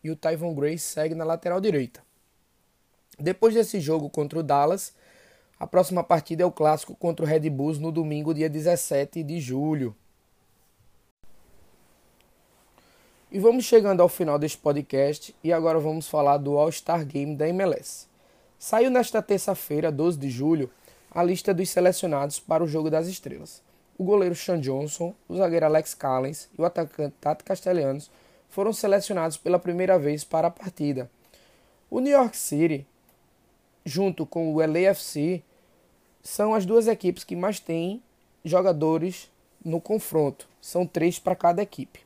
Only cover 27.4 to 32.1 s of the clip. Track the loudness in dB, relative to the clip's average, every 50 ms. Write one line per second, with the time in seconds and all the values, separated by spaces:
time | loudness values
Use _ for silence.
27.4 | -4 -6 -6 -4 -2 0 0 0 0 -2 -4 -6 -10 -16 _ _ _ _ _ _
28.4 | _ _ -4 -2 -2 -2 -2 -2 2 2 2 2 2 -2 -2 -2 -2 -4 -4 -4
29.4 | _ 0 0 2 0 -2 -2 0 2 4 4 4 4 0 -2 -4 -6 -2 0 0
30.4 | 0 0 -2 -4 -14 -14 -8 -4 -4 -4 -2 -4 -8 -10 _ _ _ _ _ _
31.4 | _ _ _ _ _ _ _ _ _ _ -4 -2 2 4